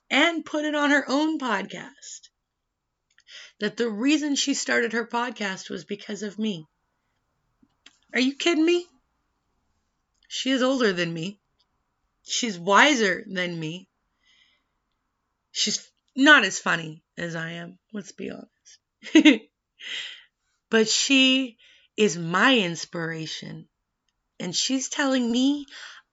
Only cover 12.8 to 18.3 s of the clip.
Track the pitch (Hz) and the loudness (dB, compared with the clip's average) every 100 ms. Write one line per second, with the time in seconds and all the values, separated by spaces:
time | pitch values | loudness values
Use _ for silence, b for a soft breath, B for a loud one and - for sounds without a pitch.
12.8 | 277 269 202 175 - 190 180 170 156 180 | 6 6 2 0 -6 -6 -6 -6 -8 -10
13.8 | - _ _ _ b b b b _ _ | -16 _ _ _ b b b b _ _
14.8 | _ _ _ _ _ _ _ - 214 - | _ _ _ _ _ _ _ -6 -4 -4
15.8 | - _ _ 269 277 285 190 - 190 170 | -10 _ _ 4 8 8 6 -2 -2 -2
16.8 | 160 160 _ - 170 165 165 170 170 185 | -4 -14 _ -10 -8 -8 -10 -12 -16 -20
17.8 | _ 208 190 - 196 | _ -12 -12 -12 -12